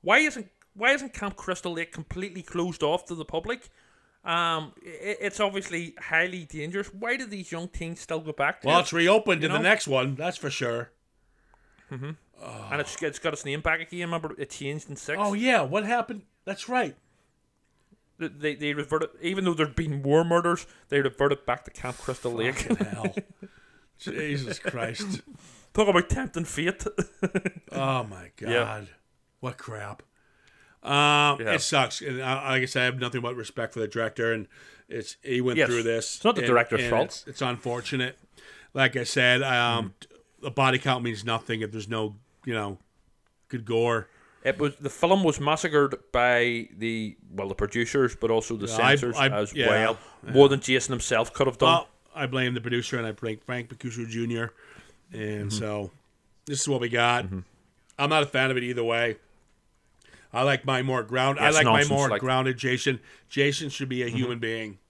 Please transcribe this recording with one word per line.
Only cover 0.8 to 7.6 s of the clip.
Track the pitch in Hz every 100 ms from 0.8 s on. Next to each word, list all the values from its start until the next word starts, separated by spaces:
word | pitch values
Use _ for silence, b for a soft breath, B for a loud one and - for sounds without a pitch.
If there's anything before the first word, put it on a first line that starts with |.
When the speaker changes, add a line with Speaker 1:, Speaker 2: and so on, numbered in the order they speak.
| 233
Speaker 1:
isn't | 277 262
Camp | - 202 -
Crystal | - 180 180
Lake | 165 165
completely | - 156 180 196 180
closed | - 175 175 165
off | 151 175 -
to | 170
the | 151
public? | 160 202 247 - b b b b b -
Um, | 170 170 160 151 -
i-, | - 160 196 208
it's | 202 196
obviously | 202 196 190 170 170 -
highly | - 160 180 185 156
dangerous. | 156 151 190 196
Why | 190 226 262
do | 247
these | 202 185
young | 170